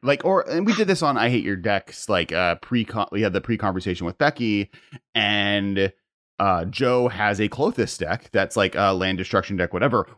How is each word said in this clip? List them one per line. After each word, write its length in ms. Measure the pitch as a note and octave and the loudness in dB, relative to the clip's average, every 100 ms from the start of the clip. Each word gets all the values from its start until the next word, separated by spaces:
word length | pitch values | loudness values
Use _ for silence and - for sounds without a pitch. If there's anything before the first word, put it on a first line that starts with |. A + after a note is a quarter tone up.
Like, 220 | C3 C#3+ F3 | -2 0 2
or, 240 | F#3+ - | 0 0
and 160 | D#3+ G3+ | -2 0
we 80 | F#3+ | 2
did 120 | G3 | 2
this 140 | F#3 | 0
on 160 | D3+ B2 | 0 2
I 120 | A#2+ | 2
Hate 160 | A#2+ F#2 | 2 0
Your 100 | F#2+ | -2
Decks, 540 | G#2 G2 - - - | -2 -2 -4 -10 -2
like, 240 | F#2+ E2 | 0 0
uh, 220 | E2 F2+ E2+ | 0 0 -2
pre-con-, 520 | - A#2+ G#2+ A#2 - | -2 -2 -2 -2 -4
we 100 | G#2 | 0
had 100 | G#2 | 0
the 100 | F#2+ | 0
pre-conversation 640 | - A2 G#2 F#2 F#2+ F2 F2 | -2 -2 -2 -2 -4 -4 -4
with 120 | - | 0
Becky, 520 | C#3+ D3+ A2+ G#2 G2 - _ B2 _ A2+ | -2 0 0 0 -2 -8 _ -20 _ -2
and, 760 | G#2 G#2 G2+ G2+ G2+ G2 F#2+ - _ _ _ - | 0 2 0 0 0 0 0 -2 _ _ _ -2
uh, 240 | G2 F2+ E2+ | 2 2 -2
Joe 440 | - B2+ B2 B2 | 0 2 2 2
has 300 | F#2 G#2 G2+ | 0 0 2
a 80 | G#2 | -2
Klothys 480 | - E3+ C3 G2 - | 0 -2 0 -2 -4
deck 320 | D#2+ G#2 - | -6 -6 -4
that's, 240 | G2+ F#2+ A2 | -2 0 2
like, 180 | F#2+ - | 0 2
a 180 | G2 | 2
land 240 | F#2 F#2 F#2 | 2 0 -2
destruction 400 | F#2 G2+ - F#2+ | 0 -2 0 -2
deck, 160 | F2 | -2
whatever, 340 | F2+ B2 A2 - | 0 2 2 -2